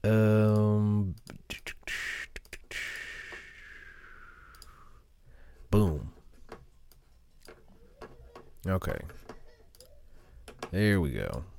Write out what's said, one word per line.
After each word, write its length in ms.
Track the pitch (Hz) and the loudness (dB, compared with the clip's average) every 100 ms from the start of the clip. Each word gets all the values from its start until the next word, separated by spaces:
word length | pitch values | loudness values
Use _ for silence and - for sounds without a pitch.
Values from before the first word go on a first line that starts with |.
Um, 1120 | 110 110 110 107 107 107 107 107 104 104 98 - - - - - - - - - - - - - - - - - - - - - - - - - - - - - - - - - - - - - - - _ _ - - - - - | 4 6 6 6 6 6 6 4 4 2 0 -4 -12 -18 -14 -14 -12 -14 -10 -8 -8 -10 -12 -14 -16 -20 -14 -12 -10 -10 -12 -14 -14 -16 -18 -20 -20 -20 -20 -20 -20 -20 -20 -20 -20 -20 -20 -20 -20 -20 _ _ -20 -20 -20 -20 0
boom. 420 | 104 101 73 - - - - - - - _ - - _ - - - - - - - - - - - - - - - 92 | 2 4 0 -8 -14 -20 -20 -20 -20 -20 _ -20 -20 _ -20 -20 -20 -20 -20 -20 -20 -20 -20 -20 -20 -20 -20 -20 -10 -4
Okay. 300 | 95 - - - - - - - - - - - - - - - - - - - | -2 -2 -6 -8 -16 -18 -20 -20 -20 -20 -20 -20 -20 -20 -20 -20 -20 -20 -16 -6
There 300 | 92 107 101 | 0 2 4
we 80 | 78 | 2
go. 340 | 55 50 52 - | -2 -6 -8 -10